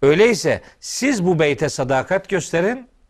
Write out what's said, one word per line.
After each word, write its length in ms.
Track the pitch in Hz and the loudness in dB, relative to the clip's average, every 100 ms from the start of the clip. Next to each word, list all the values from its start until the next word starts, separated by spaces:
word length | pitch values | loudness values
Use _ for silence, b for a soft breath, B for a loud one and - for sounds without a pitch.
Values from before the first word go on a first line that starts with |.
Öyleyse 600 | 135 160 226 202 151 107 B B | 2 4 4 2 -2 -4 B B
siz 440 | - - 262 247 | -12 -4 -2 0
bu 140 | 175 165 | 0 2
beyte 300 | 151 143 151 | 2 0 -4
sadakat 600 | - 131 131 127 190 - | -4 -2 -2 0 -4 -2
gösterin. 600 | 190 - 165 185 254 240 _ | -6 -2 -2 -2 -4 -10 _